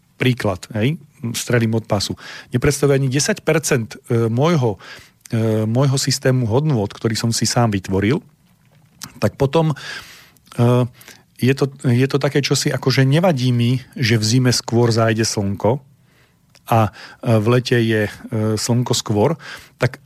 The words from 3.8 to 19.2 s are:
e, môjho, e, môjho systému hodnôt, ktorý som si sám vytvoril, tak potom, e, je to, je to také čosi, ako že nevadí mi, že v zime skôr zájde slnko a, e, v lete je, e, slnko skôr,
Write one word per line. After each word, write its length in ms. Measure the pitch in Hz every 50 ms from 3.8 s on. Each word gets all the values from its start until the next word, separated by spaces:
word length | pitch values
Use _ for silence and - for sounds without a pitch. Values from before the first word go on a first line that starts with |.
| 110 - - - _
e, 200 | - 123 117 117
môjho, 520 | 113 113 123 143 170 175 151 123 113 95 - - - - - - - _ _ _ -
e, 320 | - 113 113 113 110 110 110
môjho 280 | 110 113 127 143 139 131 135
systému 480 | - 147 131 - - 131 127 127 123
hodnôt, 400 | 107 110 135 151 156 139 110 98
ktorý 280 | 87 - - - 113 113
som 160 | - - 117
si 160 | 113 - 117
sám 240 | - - 123 120 113 104
vytvoril, 440 | 98 92 - 95 95 101 104 143 190 - - _ _ _ _ _ _ _ _ _ _ _ _ _ _ - - - -
tak 160 | - 101 -
potom, 400 | - 139 135 139 165 160 156 143 - - - - - - - - - - - _ _ _ _ -
e, 320 | - 120 120 123 123 123 120 - - - - - - _ _ _ -
je 140 | - 127 135
to, 160 | 135 147 135 - - -
je 200 | 131 120 123 131
to 100 | 135 - 139
také 240 | 139 143 - 147 135
čosi, 240 | - 147 131 - 147
ako 160 | 135 131 - 139
že 160 | 120 135 135
nevadí 480 | 135 139 165 180 190 160 127 123 127 123
mi, 240 | 120 117 120 131 127 - - -
že 240 | - 127 110 117 110
v 40 | 107
zime 240 | 110 117 131 127 127
skôr 400 | 117 - - - 117 117 120 117
zájde 320 | 110 117 113 113 110 107 113
slnko 560 | - - 113 101 98 101 - - 104 131 139 - _ _ _ _ _ _ _ _ _ _ _ _ _ _ _ _
a, 240 | - 120 113 110 98 - - - - - _ -
e, 160 | 135 113 110
v 60 | 104
lete 320 | 113 123 127 123 - 127 120
je, 280 | 113 113 113 107 104
e, 40 | 101 - - - - - 110 107 110 110 104
slnko 320 | - - 120 120 123 - 120
skôr, 440 | - - - 110 104